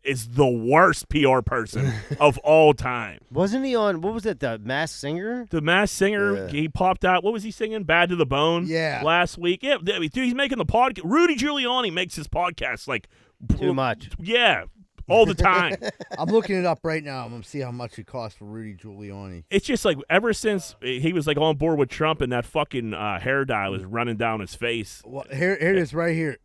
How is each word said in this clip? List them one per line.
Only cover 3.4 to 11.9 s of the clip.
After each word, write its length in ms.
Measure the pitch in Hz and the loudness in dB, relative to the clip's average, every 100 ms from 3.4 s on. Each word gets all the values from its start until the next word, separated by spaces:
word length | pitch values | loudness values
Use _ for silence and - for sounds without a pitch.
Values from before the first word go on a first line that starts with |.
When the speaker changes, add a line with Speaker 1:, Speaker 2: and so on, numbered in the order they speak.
| 196 247 | 0 0
Speaker 3:
he 100 | 269 240 | 0 0
on, 240 | 208 170 | 0 0
what 120 | 185 | -4
was 120 | 226 214 | -4 -6
it, 140 | 160 | -4
The 180 | 131 113 | -4 -4
Masked 400 | 104 135 160 - | -4 -4 -4 -6
Singer? 480 | 139 165 208 247 226 | -6 -6 -4 -8 -4
Speaker 1:
The 100 | 165 | -2
Masked 320 | 151 180 208 - | 2 2 2 2
Singer, 400 | 196 208 202 202 | 0 2 0 -2
Speaker 2:
Yeah. 120 | 185 | -4
Speaker 1:
he 200 | 147 160 | -4 -2
popped 360 | - 185 185 | 0 0 2
out. 180 | 185 185 | 2 2
What 100 | 185 | 2
was 100 | 226 | -2
he 80 | 220 | -6
singing? 340 | - 220 220 | -6 -6 -4
Bad 240 | 165 165 175 | 0 2 4
to 60 | 180 | 2
the 100 | 147 | 2
Bone? 400 | 139 156 170 175 | 4 2 2 0
Speaker 4:
Yeah. 360 | 165 160 131 | 0 0 0
Speaker 1:
Last 340 | 147 170 175 - | 2 2 2 -2
week. 240 | 175 185 | -2 0
Yeah, 140 | 262 269 | 0 -2
th-, 180 | 170 202 | -2 -2
I 40 | |
mean, 100 | 160 | -2
dude, 120 | 247 | -2
he's 100 | 254 | -2
making 240 | 247 277 254 | 0 -2 -2
the 60 | 165 | 0
podca-, 360 | 220 254 208 | 2 2 0
Rudy 320 | 165 277 349 277 | 0 2 4 2
Giuliani 560 | 285 285 247 254 233 | 0 0 0 0 0